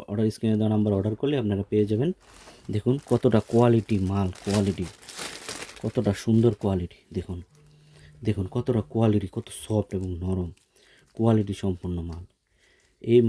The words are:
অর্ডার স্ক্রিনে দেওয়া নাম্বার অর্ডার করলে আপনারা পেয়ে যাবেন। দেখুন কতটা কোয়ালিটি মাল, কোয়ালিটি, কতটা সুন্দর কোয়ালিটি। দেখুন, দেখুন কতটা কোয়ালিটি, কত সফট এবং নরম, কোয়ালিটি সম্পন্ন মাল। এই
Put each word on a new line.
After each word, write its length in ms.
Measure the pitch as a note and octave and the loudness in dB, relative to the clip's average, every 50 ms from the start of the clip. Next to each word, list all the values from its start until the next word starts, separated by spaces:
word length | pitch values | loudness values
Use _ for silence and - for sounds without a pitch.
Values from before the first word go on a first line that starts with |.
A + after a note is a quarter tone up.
| - - | -8 -6
অর্ডার 140 | G2+ G#2+ A2 A2 G#2+ | -2 0 0 0 -2
স্ক্রিনে 220 | - - A2 A2 G#2+ | -2 0 0 2 2
দেওয়া 120 | A2 A2 A2 | 2 2 2
নাম্বার 160 | G#2+ G#2 G#2+ G2+ | 2 2 2 2
অর্ডার 160 | G2 G2 G#2+ G#2+ - | 2 0 -2 -2 -2
করলে 140 | - C#3 D3+ C3+ | -2 -2 -2 0
আপনারা 220 | A2+ G#2 G2+ G2 G2 - | 0 0 -2 -2 -2 0
পেয়ে 160 | G#2 G#2+ G#2+ G2+ | 0 0 2 2
যাবেন। 180 | G#2+ G#2 C3+ E3 F#3+ - _ - - - - - - - - - F2+ | 0 0 0 -2 -4 -6 _ -20 -20 -20 -20 -20 -20 -16 -10 -6 -6
দেখুন 220 | G#2+ - A#2+ C3 C#3+ - - | -2 0 0 0 0 0 0
কতটা 280 | B2 A#2 - B2+ G#2+ A2 - - | 0 2 4 4 4 2 2 2
কোয়ালিটি 460 | - A#2 B2 A#2+ A#2 A2+ G2+ - A2+ G2 F#2+ F#2 | 4 4 6 6 4 4 2 0 0 0 0 0
মাল, 160 | G2 G2 G2 F#2 F2+ - - | 0 0 -2 -2 -4 -6 -4
কোয়ালিটি, 400 | G2+ G2 G#2 G2+ G2 F2+ - F2+ E2 - - - - - - - - - - - - - - - - - - - | 0 0 2 2 0 -2 -4 -6 -10 -10 -16 -20 -16 -14 -12 -12 -12 -12 -12 -14 -14 -12 -12 -14 -16 -14 -8 -8
কতটা 280 | A2+ - B2+ G#2+ G#2 G2+ - - | -4 -2 0 0 0 -2 0 0
সুন্দর 280 | - A2+ A2+ A2+ A#2+ G#2 - | 2 4 4 4 4 2 0
কোয়ালিটি। 380 | - G2+ F#2+ F2+ F2+ - - - _ _ - | -2 -2 -2 -2 -4 -6 -10 -18 _ _ -10
দেখুন, 220 | F#2+ - - F2+ F2 E2+ - _ _ _ _ _ _ _ _ _ - - - - - - | -8 -8 -8 -10 -12 -12 -16 _ _ _ _ _ _ _ _ _ -20 -20 -20 -20 -6 -4
দেখুন 180 | A2 G#2 G2 F#2 - - | -4 -2 -2 -4 -4 -4
কতটা 260 | B2 B2 - B2+ A2+ G#2 - - | -4 -2 0 0 0 -2 -2 0
কোয়ালিটি, 340 | A2+ A2+ A2 G#2 G#2 G2+ F#2+ - | 2 2 4 2 2 -2 -4 -8
কত 100 | A2+ - - - - - | -12 -12 -12 -14 -14 -6
সফট 260 | - G#2+ G#2+ G2+ - - | -2 -2 -2 -2 -2 -6
এবং 120 | F#2+ F#2+ F#2 F2+ E2 F2 | -6 -6 -6 -6 -6 -4
নরম, 260 | F#2 F#2+ F#2 F2 E2+ - - _ _ _ _ _ _ _ _ _ _ _ | -2 -2 -2 -4 -6 -8 -14 _ _ _ _ _ _ _ _ _ _ _
কোয়ালিটি 360 | - A2+ A#2 A2+ A2 G2+ G2 G2 - - | 0 2 4 4 4 2 -2 -6 -4 -4
সম্পন্ন 340 | G2 F#2 F2+ - F2+ F2 E2+ E2 E2+ | -4 -4 -4 -6 -6 -6 -6 -6 -8
মাল। 140 | E2 E2+ F2+ - _ _ _ _ _ _ _ _ _ _ _ _ _ _ - | -10 -12 -16 -18 _ _ _ _ _ _ _ _ _ _ _ _ _ _ 0
এই 160 | A#2 A#2 B2 A#2 | 4 4 6 6